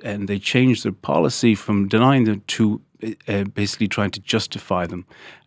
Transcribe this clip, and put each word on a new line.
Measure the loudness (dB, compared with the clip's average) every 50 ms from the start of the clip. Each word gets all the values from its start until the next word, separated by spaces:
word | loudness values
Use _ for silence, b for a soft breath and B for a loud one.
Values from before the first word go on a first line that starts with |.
| -10
and | -10 -8 -8 -6 -4
they | -6 -4
changed | -4 0 2 4 4 4 2 2 0
their | -6
policy | -6 -6 -4 0 2 2 2 2 0 2 2 2 2
from | 2 0 -2 0 0 0 2
denying | 2 4 4 6 4 4 4
them | 2 0 -2 -4 -8
to, | -2 0 2 2 2 -2 -8 _ _ _ -10 -10 -10 -10 -8 -4
uh, | -4 -4 -4
basically | -4 -4 -4 -4 -4 -2 -2 -2 -2
trying | 0 -2 -2 -4
to | -4 -8
justify | -6 -2 -2 -2 -2 -4 -8 -12 -6 -4 -2 -2 -2
them. | -4 -6 -10 -12 B B B B B B B B